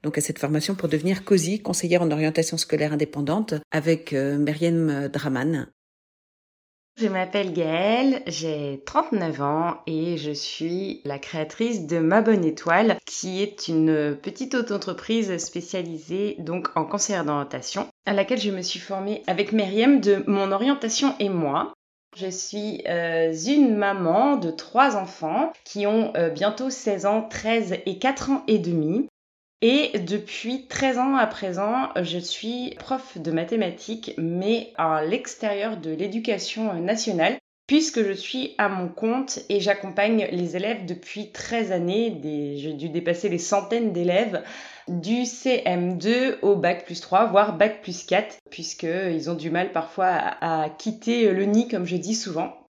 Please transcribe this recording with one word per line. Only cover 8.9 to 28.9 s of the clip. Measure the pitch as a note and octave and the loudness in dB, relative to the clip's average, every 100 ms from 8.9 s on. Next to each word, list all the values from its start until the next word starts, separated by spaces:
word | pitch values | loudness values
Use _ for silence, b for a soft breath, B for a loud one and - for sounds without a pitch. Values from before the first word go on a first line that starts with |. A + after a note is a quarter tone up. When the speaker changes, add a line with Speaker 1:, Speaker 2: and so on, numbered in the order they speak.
| C#4 D#4+ G#3+ E3+ D3 | 0 0 0 -2 -2
Speaker 2:
ans | C#3+ D#3 E3+ - - | 0 0 0 -4 -4
et | D#3+ E3 E3 | -2 -2 -2
je | D3 | -4
suis | C#3+ - - D#3+ F3+ G3 - | -6 -8 -6 -4 -4 -4 -8
la | C#3+ C#3 | -8 -8
créatrice | - E3 D#3 - A#3 A3 D3+ | -6 -6 -6 -2 -2 -2 -2
de | E3+ | 2
Ma | D#3+ G3+ | 4 6
Bonne | A3 G#3+ | 6 4
Étoile, | D#3+ D#3 E3+ E3+ A3 F#3 - | 2 0 2 4 4 2 -4
qui | - F3+ F#3 | -8 -6 -2
est | G3+ G3+ - | -4 -4 -2
une | D#3+ D#3+ D#3 D3 C#3+ | 4 4 4 2 -2
petite | G3 - C4 | -8 -8 -2
auto-entreprise | B3+ A#3 G3+ G3 F3+ - A3+ G3+ F3 | -2 0 -4 -4 -8 -2 0 0 -2
spécialisée | - F3+ F3 F#3+ E3+ D#3 D#3 F3+ G#3 - | -6 -8 -6 -6 -6 -10 -6 -4 -4 -4
donc | D#3+ F3 - E3 | -6 -4 -2 -2
en | |
conseillère | D#3+ G3+ G3+ F#3+ | -2 -2 -2 0
d'orientation, | D3 D3 C#3 C3 - G3 - _ - | 0 -2 -2 -8 -6 -6 -8 _ 0
à | |
laquelle | G3+ G3 B3 | 0 2 0
je | G3+ | 0
me | F#3+ | -2
suis | F3+ E3+ | -6 -8
formée | - F#3+ G3 G#3+ - | -6 -6 -4 -4 -2
avec | F#3 G#3 | -2 2
Myriam | A3 F#3+ G3+ B3 C#4 | 2 2 4 6 6
de | G3+ G3 - | 6 4 4
Mon | G3 G3 | 2 2
Orientation | G3 B3 C#4 A3+ - C#4 C4 | 2 2 0 0 2 0 2
et | G3+ | 0
Moi. | F3+ D3 D3 - - _ _ _ F3+ | 0 0 0 -2 -8 _ _ _ -10
Je | F#3+ | -8
suis, | F3+ - G3+ G#3 - - | -6 -8 -6 -6 -6 -2
euh, | E3+ E3+ E3 E3 | -2 0 2 2
une | D#3+ F#3 D4 C4 G#3 | 0 2 6 6 6
maman | G3+ G3 E3+ F#3 C#4 C#4 | 2 2 2 4 4 2
de | E3+ | 0
trois | D#3+ - A#3+ C4+ G#3+ | -6 -2 4 4 2
enfants | F3+ - D#3 G3 D#4+ - | -4 -6 -2 0 -2 -4
qui | - G3+ G3+ | -10 -2 2
ont, | A3 A3 - | 2 2 0
euh, | E3 | 0
bientôt | D3+ G3+ G#3+ C4 | 2 0 0 -6
seize | C4 A3 F#3+ G3 | -2 -2 0 2
ans, | A3 | 2
treize | A3 - A3 A3+ F#3 F3 - | -2 -4 0 0 0 -4 -4
et | F3 | 0
quatre | B3+ C4+ - | 0 0 0
ans | C4+ - | 0 4
et | G#3+ | 2
demi. | E3+ E3+ D#3 | 4 0 2